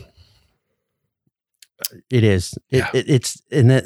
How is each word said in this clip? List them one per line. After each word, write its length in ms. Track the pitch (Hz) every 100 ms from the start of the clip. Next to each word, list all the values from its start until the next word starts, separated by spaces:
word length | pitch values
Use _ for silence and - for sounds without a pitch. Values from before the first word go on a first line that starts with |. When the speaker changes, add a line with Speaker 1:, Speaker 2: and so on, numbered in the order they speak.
| - _ _ _ _ _ _ _ _ _ _ _ _ _ _ _ _ - - - -
Speaker 1:
It 120 | 123
is. 300 | 110 95 - - -
It, 80 | 131
Speaker 2:
Yeah. 120 | -
Speaker 1:
it, 160 | 131 -
it's, 320 | 135 - - _
and 200 | 147 120
the, 120 | 131